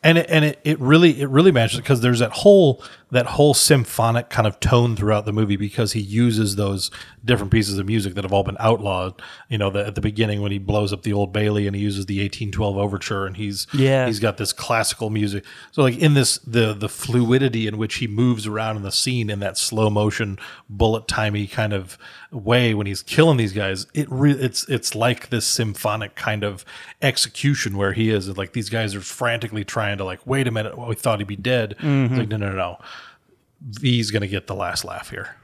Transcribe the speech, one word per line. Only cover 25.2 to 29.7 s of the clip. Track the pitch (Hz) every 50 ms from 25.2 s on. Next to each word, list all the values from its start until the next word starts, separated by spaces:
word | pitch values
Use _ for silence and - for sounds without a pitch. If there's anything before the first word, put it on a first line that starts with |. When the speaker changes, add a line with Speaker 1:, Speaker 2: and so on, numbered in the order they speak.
| - -
Speaker 1:
this | 123 113 -
symphonic | - - - 117 107 98 - - 107 104 110 107 101 _
kind | - - 117 107 104 104
of | 104 98 90 - - - - - - - _
execution | - 139 131 - - 120 _ - - 143 143 - - 110 98 98
where | 101 98 92
he | 107 113 110
is, | 110 101 92 98 95
like, | 98 98 95
these | - 120 104 -
guys | 117 113 110 104 98
are | 101
frantically | 92 - - - 127 120 117 110 110 107 107 107 98
trying | -